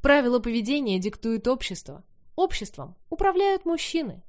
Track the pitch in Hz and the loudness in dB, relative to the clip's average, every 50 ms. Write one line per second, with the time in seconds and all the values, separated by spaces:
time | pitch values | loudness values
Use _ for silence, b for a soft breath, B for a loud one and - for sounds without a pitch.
0 | - 285 285 294 254 247 240 240 208 233 226 233 208 240 285 294 277 220 190 - | 6 6 6 6 6 4 2 2 0 0 0 0 0 0 0 0 0 0 0 0
1 | 185 208 202 - - 226 226 220 214 240 262 247 - - 190 - - - 139 - | 0 -2 -6 -4 -4 -2 -2 0 0 0 -2 0 -4 -6 -8 -8 -10 -12 -18 -18
2 | - _ - _ _ - - - 370 370 - - 208 - - - 135 - 180 _ | -20 _ -20 _ _ -12 -2 -2 0 0 0 -4 -6 -8 -10 -12 -14 -14 -16 _
3 | - - 330 330 381 392 359 359 403 403 392 381 381 339 330 311 - - - 330 | -12 -12 -4 2 2 2 4 4 2 2 2 0 0 -2 -2 -2 -4 -2 -2 -2
4 | 302 208 - 180 - | -2 -2 -8 -12 -16